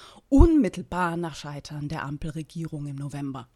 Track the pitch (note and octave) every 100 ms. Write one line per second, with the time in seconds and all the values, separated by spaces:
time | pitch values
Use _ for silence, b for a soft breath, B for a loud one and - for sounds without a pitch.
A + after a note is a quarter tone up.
0 | B B _ C4+ E4+ D#4 G3 F3+ - F3
1 | F3 E3+ E3+ C#3 D3 C#3+ - D3 D3 D#3+
2 | F3+ D3+ D#3+ D3+ D3+ F3 D#3+ D3+ D3 C3+
3 | C#3 C#3+ C#3 C3 B2+